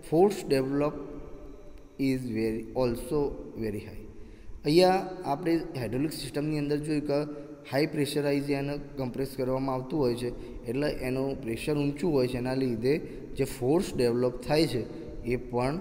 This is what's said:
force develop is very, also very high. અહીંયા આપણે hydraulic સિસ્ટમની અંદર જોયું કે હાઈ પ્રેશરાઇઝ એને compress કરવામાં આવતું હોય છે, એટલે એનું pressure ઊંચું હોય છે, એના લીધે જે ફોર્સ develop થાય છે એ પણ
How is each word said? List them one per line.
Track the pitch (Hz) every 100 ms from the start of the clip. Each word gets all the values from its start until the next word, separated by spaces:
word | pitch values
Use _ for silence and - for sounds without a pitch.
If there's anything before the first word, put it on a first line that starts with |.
| -
force | 156 196 202 -
develop | 135 131 143 147 151 - - - - - - - - - -
is | 135 131 123 110
very, | 113 110 110 110
also | 127 117 - 151 143 - - -
very | 110 104
high. | 107 117 - - - - - - -
અહીંયા | 160 180 185 190 - -
આપણે | 143 165 165
hydraulic | - 139 117 123 147
સિસ્ટમની | - 131 147 151 151
અંદર | 143 147
જોયું | 151 151
કે | 147 143 147 - - - -
હાઈ | 135 156
પ્રેશરાઇઝ | 151 139 147 143 143 143
એને | 139 139 143 143 -
compress | 127 113 135 -
કરવામાં | 127 131 135 131
આવતું | 127 165
હોય | 127 120
છે, | 123 120 - - -
એટલે | 123 147
એનું | 151 127 131 135 135
pressure | 117 113 - 147
ઊંચું | 143 143 185
હોય | 147 127
છે, | 127
એના | 123
લીધે | 131 131 113 120 156 - - - -
જે |
ફોર્સ | 135 - 123 160 190 -
develop | 120 120 123 123
થાય | - 151 156
છે | 123 107 - - -
એ | - 123
પણ | - 120 127 160